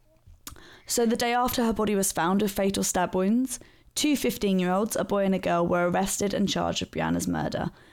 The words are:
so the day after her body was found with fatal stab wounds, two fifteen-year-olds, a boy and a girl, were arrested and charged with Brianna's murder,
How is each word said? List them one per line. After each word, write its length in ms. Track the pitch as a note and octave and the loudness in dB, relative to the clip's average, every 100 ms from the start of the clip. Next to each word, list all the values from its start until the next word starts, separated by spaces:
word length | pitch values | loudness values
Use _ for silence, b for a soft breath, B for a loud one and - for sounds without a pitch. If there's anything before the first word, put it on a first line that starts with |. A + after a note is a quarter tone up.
| _ _ - - - - B B B | _ _ -20 -20 -20 -20 B B B
so 200 | - A#3 | 0 2
the 100 | A#3 | 2
day 180 | A#3+ | 0
after 300 | A#3+ B3+ - | 0 0 0
her 100 | A3+ | 0
body 220 | G#3+ G#3+ G3+ | 2 2 2
was 160 | G3 | 0
found 300 | - E3 G3 | 0 2 2
with 100 | G#3 | 0
fatal 320 | G3+ G3 G3 | 0 0 0
stab 320 | F#3+ F#3+ F3 F#3 | 0 0 0 0
wounds, 440 | F#3+ A#3 C4 - B B B - | 2 2 0 -6 B B B -2
two 200 | D4+ C#4 | 0 2
fifteen-year-olds, 800 | B3 A#3 G3+ F#3+ F3+ F#3+ G#3+ - | 0 0 0 2 2 0 0 -2
a 60 | - | -2
boy 180 | G3+ G3 | 0 2
and 80 | |
a 60 | F#3 | 0
girl, 260 | F3+ F3 F3 | 0 0 2
were 240 | F3 F3 | 2 2
arrested 440 | F3+ G3 - G3+ | 0 -2 -2 -2
and 140 | G3+ F#3+ | 0 0
charged 320 | F3+ F3 E3+ | 0 -2 -4
with 100 | - | -6
Brianna's 360 | - - - F3+ | -4 -2 -2 -2
murder, 440 | - - - - - B | -2 -2 -4 -6 -8 B